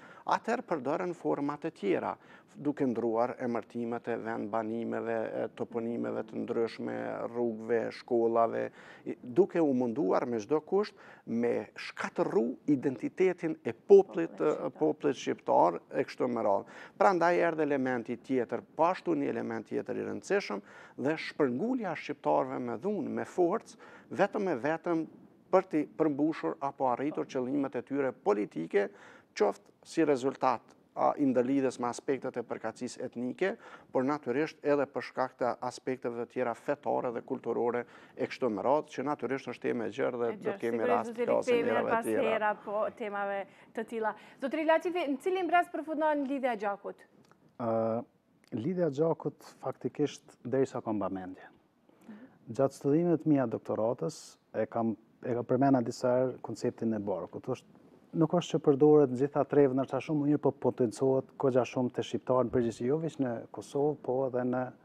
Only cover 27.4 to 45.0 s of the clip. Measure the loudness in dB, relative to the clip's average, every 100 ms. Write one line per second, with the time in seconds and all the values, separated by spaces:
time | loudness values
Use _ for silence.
27.4 | -2 -2 -2 -4 -6 -2 -2 -2 0 0
28.4 | -2 -6 -2 0 -2 -6 -20 -20 _ 0
29.4 | 0 0 _ _ -8 0 4 4 2 0
30.4 | 0 0 -4 -20 _ 0 0 2 2 4
31.4 | 2 2 0 -2 -4 -4 -4 -4 -4 -6
32.4 | -8 -8 -8 -8 -10 -8 -10 -6 -6 -2
33.4 | -2 -4 -12 -20 -6 -2 0 -2 -2 -2
34.4 | -2 -2 0 2 0 -4 -6 -4 -4 -2
35.4 | -2 -2 -6 -8 -6 -4 -4 -4 -6 -2
36.4 | -2 -2 -4 -4 0 -2 -2 -4 -6 -6
37.4 | -4 0 0 0 -4 -12 -16 -6 -6 -2
38.4 | -2 0 2 2 0 -6 -4 -2 -4 -4
39.4 | -6 -8 -4 -2 -4 -2 -2 -2 -4 -4
40.4 | -6 -4 -2 -2 2 0 0 -4 0 0
41.4 | 2 0 2 0 0 0 0 0 0 0
42.4 | -2 -4 -4 -4 -4 -6 -8 -6 -4 -6
43.4 | -8 -14 -16 -10 -8 -4 -4 -6 -12 -8
44.4 | -6 -2 2 2 2 -2